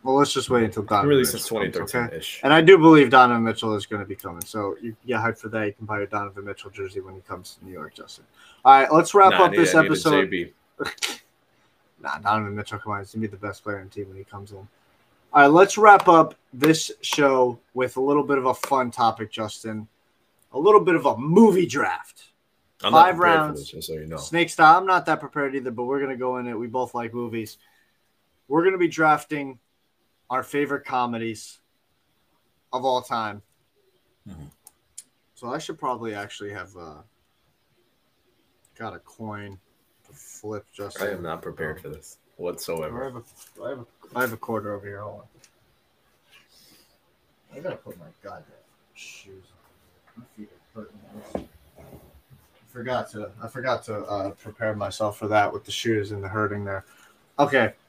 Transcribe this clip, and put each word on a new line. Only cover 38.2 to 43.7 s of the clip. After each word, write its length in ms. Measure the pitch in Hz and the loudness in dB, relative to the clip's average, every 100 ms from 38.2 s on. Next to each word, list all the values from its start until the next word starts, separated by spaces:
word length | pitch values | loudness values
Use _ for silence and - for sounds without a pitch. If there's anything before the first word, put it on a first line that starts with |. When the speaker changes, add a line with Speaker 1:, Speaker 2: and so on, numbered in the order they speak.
| _ _ _ _ _ _ | _ _ _ _ _ _
Speaker 1:
got 160 | 113 87 | -18 -18
a 40 | |
coin 580 | _ _ 110 104 101 98 _ _ _ _ _ | _ _ -14 -14 -16 -20 _ _ _ _ _
to 60 | |
flip, 520 | - - - 107 107 - | -20 -20 -18 -14 -14 -16
Justin. 360 | - 101 - 90 | -16 -16 -8 -8
Speaker 2:
I 40 | |
am 100 | 95 | -8
not 180 | 85 82 | -10 -12
prepared 400 | 90 - 80 78 | -12 -12 -12 -12
for 80 | 73 | -16
this 300 | 73 - - _ _ | -18 -20 -20 _ _
whatsoever. 640 | 87 85 - 82 78 120 | -12 -12 -10 -10 -10 -12
Speaker 1:
I 40 | 135 | -14
have 100 | 123 | -14
a, 80 | - _ - _ | -20 _ -20 _
I 40 | |
have 100 | 120 | -14